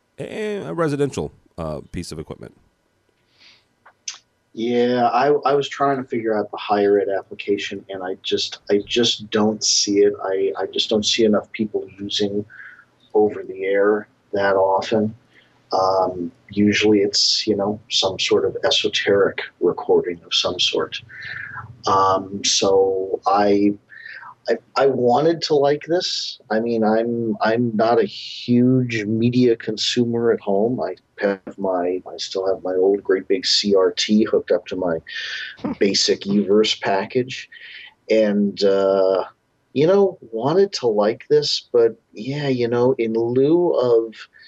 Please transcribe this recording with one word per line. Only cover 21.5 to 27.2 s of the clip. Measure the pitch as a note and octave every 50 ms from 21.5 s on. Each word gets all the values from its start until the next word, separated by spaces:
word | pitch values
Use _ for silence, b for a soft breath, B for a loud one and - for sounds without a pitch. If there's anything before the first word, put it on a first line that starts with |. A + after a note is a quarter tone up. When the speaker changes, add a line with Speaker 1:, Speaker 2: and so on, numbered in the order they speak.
| B B B B B - -
Speaker 2:
Um, | F#2 F#2+ F#2+ F#2+ F#2+ F#2+ F#2+ G2 F#2+ G2+ G2
so | - - - - G#2 G2 G2 F#2+ F#2+ F#2+ F#2+ F#2+ F#2+ G2 F#2+ - -
I, | - G2 G2+ G#2 G#2 G2+ G2+ G#2 G2+ G#2 - _ B B B B B B B B B B B - -
I, | A#3+ - _ _ -
I | - -
wanted | C#3 C3 A#2 B2 A#2+ A#2+ C3+ D3+ E3 E3+ D#3
to | - - D#3
like | C#3+ C#3 C#3+ D3 D3 -
this. | D3+ E3 F#3 F#3+ - - - - - - - - -
I | - A2
mean, | A#2 A#2+ A#2 A2+ G#2+
I'm, | G#2+ A2 A2+ A#2 A#2+ A#2+ A#2+